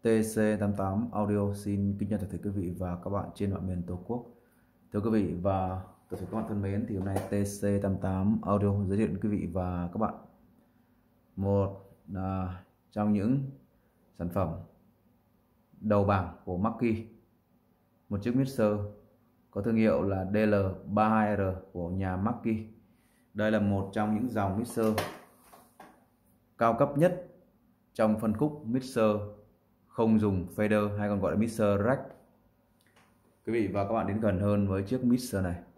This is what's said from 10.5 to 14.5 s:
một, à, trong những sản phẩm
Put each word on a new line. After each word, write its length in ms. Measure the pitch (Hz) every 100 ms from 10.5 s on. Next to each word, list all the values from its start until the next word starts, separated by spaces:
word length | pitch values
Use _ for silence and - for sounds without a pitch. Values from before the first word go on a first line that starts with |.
| _ _ _ _ _ _ _ _
một, 540 | - 98 101 98 - - - -
à, 480 | 95 95 95 92 90 - _ _
trong 220 | 104 104
những 380 | 104 104 139 139 - _ _ _ _ _ -
sản 100 | 87
phẩm 200 | 98 85